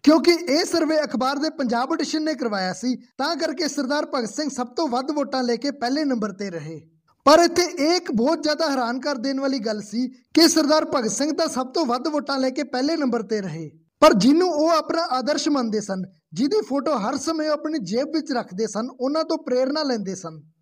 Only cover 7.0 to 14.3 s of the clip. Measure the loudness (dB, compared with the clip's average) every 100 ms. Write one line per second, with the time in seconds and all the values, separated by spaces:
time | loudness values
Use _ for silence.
7 | _ _ 6 6 6 2 0 0 0 0
8 | 0 0 0 0 -2 -2 0 0 -2 -4
9 | -4 -4 -4 -2 -2 -2 -4 -6 -6 -4
10 | -4 -8 _ 6 6 6 4 2 2 -2
11 | -2 -2 -2 0 -2 -2 -2 -2 0 0
12 | -2 -4 -2 -2 -2 -2 -4 -2 -2 0
13 | 0 -2 -2 -4 -4 -10 -12 _ _ _
14 | 6 8 6